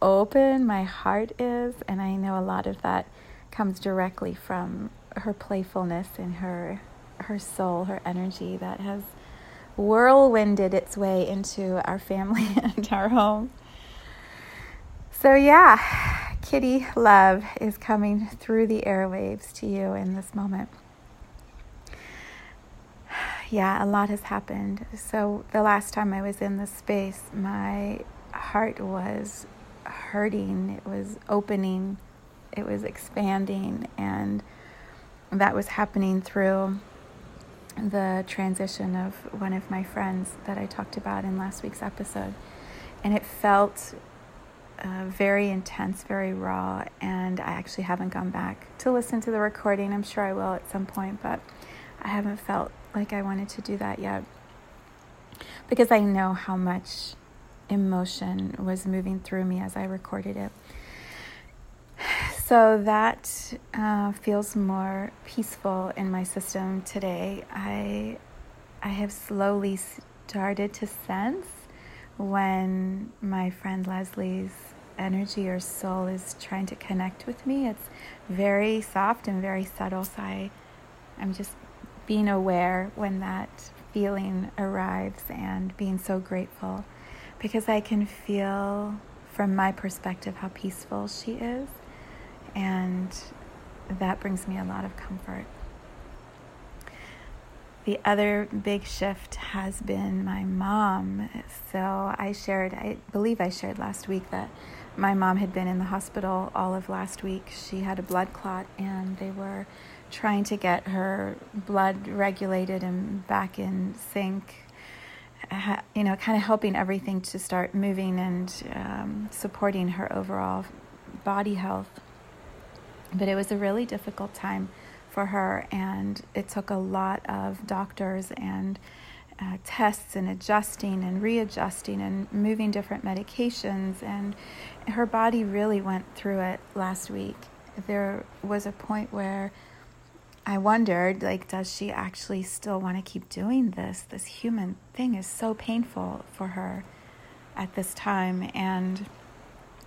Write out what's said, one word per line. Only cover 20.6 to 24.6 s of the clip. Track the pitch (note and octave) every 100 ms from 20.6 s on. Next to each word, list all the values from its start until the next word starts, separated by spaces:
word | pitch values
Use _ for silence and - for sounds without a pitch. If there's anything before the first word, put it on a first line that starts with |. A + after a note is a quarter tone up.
| - - - - - - - - - - - - - - - - - - - - - - - - - - - - -
Yeah, | G#3+ F#3+ G3
a | G3+
lot | G3+ G#3
has | G#3
happened. | - G3+ G3+ G3+